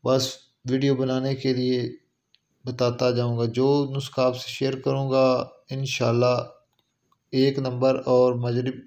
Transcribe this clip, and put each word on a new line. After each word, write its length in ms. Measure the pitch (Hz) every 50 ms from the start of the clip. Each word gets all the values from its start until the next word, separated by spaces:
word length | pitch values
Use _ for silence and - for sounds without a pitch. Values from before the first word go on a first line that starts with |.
| -
बस 240 | 123 131 135 131 - - - _ _ _ _ _
वीडियो 300 | 123 131 131 139 139 139
बनाने 380 | 127 135 127 131 131 131 135 135
के 180 | 127 - 131 127
लिए 280 | 127 127 127 127 123 120 - - - _ _ _ _ _ _ _ _ _ _ _ _ _
बताता 440 | 127 127 - 127 123 123 123 131 127
जाऊँगा, 340 | 123 120 120 120 117 117 117
जो 420 | 117 117 123 131 135 139 143 143 135 135
नुस्खा 300 | 139 139 - - - 127
आपसे 280 | 127 123 123 - -
शेयर 240 | - - 135 135 131 131 127
करूँगा 400 | 139 135 135 139 135 131 131 131 131 127 127 - - - _ _ -
इंशाल्लाह 1700 | 135 135 139 135 - - 127 120 117 120 123 123 123 123 123 - - _ _ _ _ _ _ _ _ _ _ _ _ _ _ _ -
एक 220 | 131 131 139 135 139
नंबर 380 | 131 131 123 123 131 131 131 - -
और 300 | 131 127 123 127 127 123 120
मजरिब 440 | 120 120 120 123 123 131 127 - -